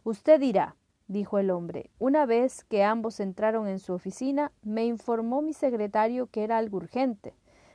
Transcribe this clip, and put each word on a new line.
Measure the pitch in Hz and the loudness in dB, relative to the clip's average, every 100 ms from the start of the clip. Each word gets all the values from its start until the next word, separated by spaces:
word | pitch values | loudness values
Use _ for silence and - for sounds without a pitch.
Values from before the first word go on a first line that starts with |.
"Usted | 220 214 - 311 | -8 0 6 6
dirá", | 269 196 - - _ _ - | 6 2 0 -6 _ _ -6
dijo | 202 196 202 | -4 -2 0
el | 196 | 0
hombre. | 175 170 143 - - | 0 -4 -10 -12 -4
"Una | 247 302 262 | 2 4 4
vez | 233 254 - | 4 2 -2
que | - 208 | -2 2
ambos | 202 226 226 214 | 2 2 -4 -4
entraron | 196 185 214 226 208 | -6 -2 0 0 -2
en | 190 | -6
su | - | -6
oficina, | 180 190 - 262 277 285 _ | -6 -6 -6 -2 -2 -4 _
me | 214 220 233 | -6 -2 -2
informó | 226 - 233 226 269 | -2 -2 -2 0 -2
mi | 311 | -2
secretario | 294 277 226 208 214 220 247 240 | -2 -2 0 -2 0 0 0 -4
que | 220 | -4
era | 214 226 | -2 0
algo | 226 190 | -2 -4
urgente". | 170 247 262 208 - - _ _ _ | -6 -2 -2 -4 -12 -20 _ _ _